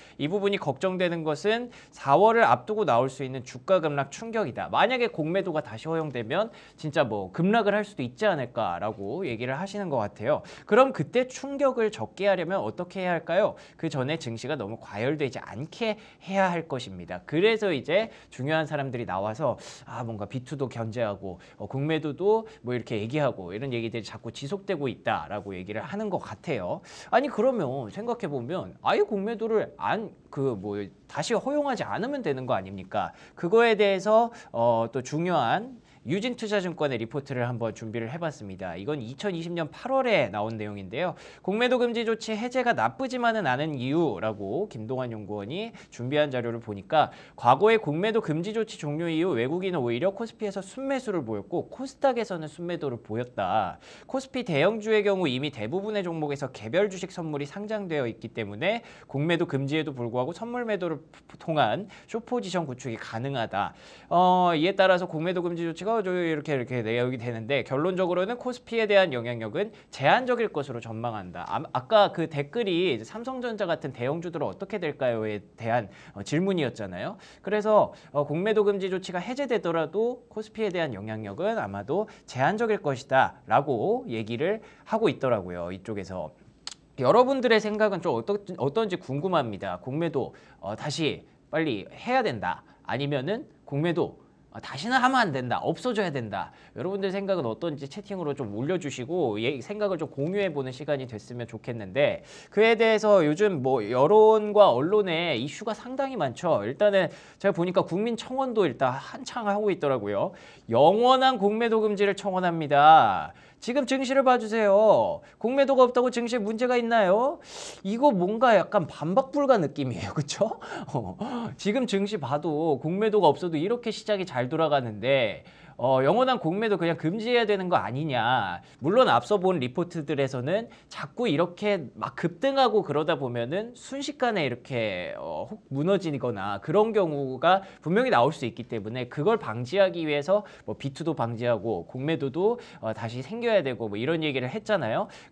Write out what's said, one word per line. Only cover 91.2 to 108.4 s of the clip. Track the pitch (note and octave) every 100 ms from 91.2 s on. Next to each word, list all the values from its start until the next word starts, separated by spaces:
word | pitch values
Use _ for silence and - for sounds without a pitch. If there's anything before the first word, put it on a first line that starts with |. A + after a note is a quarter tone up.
| - _ -
빨리 | D#3 D#3+ G#2 -
해야 | - - C4
된다. | G#3+ A2 F2+ - - _
아니면은 | - A#2 C#3+ C#3+ C#3+ A3+ - _ -
공매도, | C#3+ F3 E3 B2+ - _ _ _
아, | -
다시는 | - C3+ G#3 C4
하면 | B3+ C4
안 | G3+
된다, | C3+ B2 A2
없어져야 | C3+ E3 B3+ G#3+ F#3
된다. | C#3 A2 G2 D#2+ - - G#2+
여러분들 | E3 G3 F#3+
생각은 | G3 G3 F#3 A#2+
어떤지 | A2 E3 D3 C#3
채팅으로 | G#3+ - F#3+ D3+
좀 | C3+ A2
올려주시고 | G2+ C#3+ F#3 D3 B2+ B2 F3+ C3 G#2
예, | A2+ C#3
생각을 | A2+ G#3 G#3 E3+
좀 | D3+
공유해보는 | - D3+ G3+ G3 C#3+ C3
시간이 | B2 D3+ C#3+ B2
됐으면 | G#2 - A#2+ A#2
좋겠는데 | A2+ - A#2 F#2+ A2+ C#3 F2+ - - -
그에 | G3+ A3+
대해서 | A3+ A3+ G#3+ G#3+ G3+
요즘 | D3+ D#3 G#3 D#3+
뭐 | C3 C3 G#2
여론과 | B2+ D3+ G#3+ G#3+ A3 G#3+ G#3 F#3+
언론에 | A#2+ D#3+ G#3+ F#3+ D#3+ E3+ B2
이슈가 | C#3 - G#3+
상당히 | G#3 A#3+ C4+ C4+ B3
많죠. | C#3 A#2+ F3 B2+
일단은 | G#2 C#3+ G#3 G3 E3 - - -
제가 | G3
보니까 | E3 F3+ F#3
국민청원도 | - F3 A3+ A3 - C4